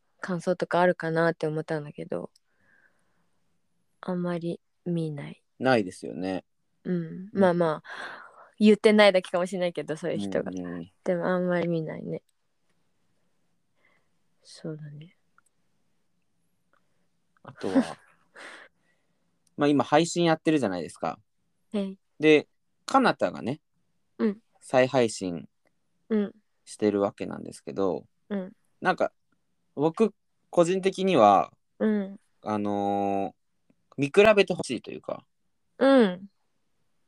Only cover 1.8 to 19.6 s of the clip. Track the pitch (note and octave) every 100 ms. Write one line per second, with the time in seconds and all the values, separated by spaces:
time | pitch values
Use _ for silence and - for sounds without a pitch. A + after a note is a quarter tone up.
1.8 | D3 D#3+ E3 - - _ _ _ _ _
2.8 | _ _ _ _ _ _ _ _ _ _
3.8 | _ _ - F3+ F3 F3 E3+ - _ _
4.8 | F3 E3+ D#3+ C#3+ D3+ - _ - C3 A#2+
5.8 | F#2 - B1+ C2+ F#2 F#2 - _ _ _
6.8 | - F3 E3 E3+ G3 G3 F#3 F3 E3 D#3
7.8 | - - - - - - - - G#3+ G#3
8.8 | A3 G#3 G3+ F#3 - F3 F3+ F#3+ F3+ E3+
9.8 | D3+ D#3+ E3 - G2+ - - - - -
10.8 | - _ - F3 E3+ F3+ F3+ F3 E3+ E3
11.8 | D#3 E3+ - D#3+ - _ _ _ _ _
12.8 | _ _ _ _ _ _ _ _ _ _
13.8 | _ _ _ _ _ _ - - E3 D3+
14.8 | D3+ D3 E3+ _ _ _ _ _ _ _
15.8 | _ _ _ _ _ _ _ _ _ _
16.8 | _ _ _ _ _ _ - - D3+ C4+
17.8 | - - _ _ _ - - - - _
18.8 | _ _ _ _ _ _ _ -